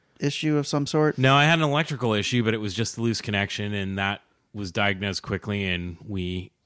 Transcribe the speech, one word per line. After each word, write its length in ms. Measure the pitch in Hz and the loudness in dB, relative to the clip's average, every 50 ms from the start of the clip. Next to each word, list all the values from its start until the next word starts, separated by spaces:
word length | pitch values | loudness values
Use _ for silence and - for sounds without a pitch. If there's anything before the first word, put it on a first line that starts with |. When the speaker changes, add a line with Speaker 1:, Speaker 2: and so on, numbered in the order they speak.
| _ _ _ - | _ _ _ -4
Speaker 1:
issue 380 | 143 143 - - 160 156 151 147 | -4 -4 -2 -2 0 0 0 0
of 100 | 139 - | 0 0
some 180 | - 147 143 - | -2 -2 -2 0
sort? 300 | - 151 156 151 - - | 2 2 2 2 2 4
Speaker 2:
No, 180 | 127 131 139 | 4 6 6
I 100 | 143 143 | 6 6
had 140 | 156 170 165 | 6 4 4
an 40 | 156 | 4
electrical 480 | 143 143 151 160 - 147 117 123 113 107 | 2 2 0 0 -2 -4 -2 0 2 2
issue, 300 | 104 98 - 123 123 110 | 2 2 2 2 2 2
but 100 | 113 110 | 2 0
it 40 | 107 | 0
was 160 | 107 101 90 | -2 -4 -2
just 240 | 110 113 - - 117 | -2 -2 -2 -2 -2
a 40 | |
loose 200 | 117 117 110 - | -2 0 0 -2
connection, 520 | - 113 104 98 101 98 - - 104 104 104 | -2 -2 0 0 0 -2 -4 -6 -6 -4 -4
and 240 | 101 95 95 95 98 | -4 -4 -4 -2 -2
that 240 | 98 98 101 - - _ _ _ _ _ - | -2 -2 -2 -4 -8 _ _ _ _ _ -12
was 180 | 104 101 87 | -10 -10 -6
diagnosed 500 | 82 110 101 101 98 92 101 98 92 - | -2 0 0 0 0 0 -2 -4 -4 -4
quickly, 440 | - - 101 92 - 107 101 101 98 | -4 -4 -6 -4 -4 -4 -4 -2 -2
and 320 | 92 90 87 87 87 85 - - | -2 -2 -4 -4 -8 -10 -12 -12
we 460 | 107 101 95 90 90 90 92 90 - _ _ _ | -8 -6 -4 -4 -4 -4 -6 -8 -10 _ _ _